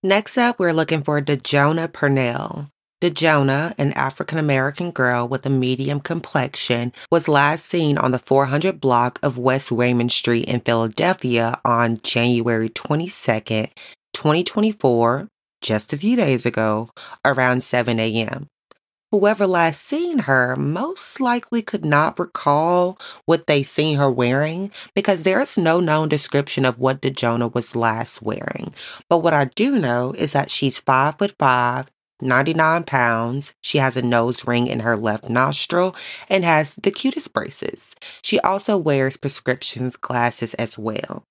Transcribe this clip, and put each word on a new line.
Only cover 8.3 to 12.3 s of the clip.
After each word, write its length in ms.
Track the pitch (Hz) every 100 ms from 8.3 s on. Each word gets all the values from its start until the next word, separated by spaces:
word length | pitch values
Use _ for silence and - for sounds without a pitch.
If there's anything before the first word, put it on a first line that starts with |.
| 135 135
hundred 340 | 143 185 165
block 380 | 135 120 123 -
of 120 | 143 123
West 360 | 127 131 -
Raymond 400 | 117 123 120 120
Street 320 | - - 117
in 160 | - 120
Philadelphia 1000 | - 117 113 - 175 190 127 117 117 120
on 340 | 120 117 117 113
January 640 | - 117 120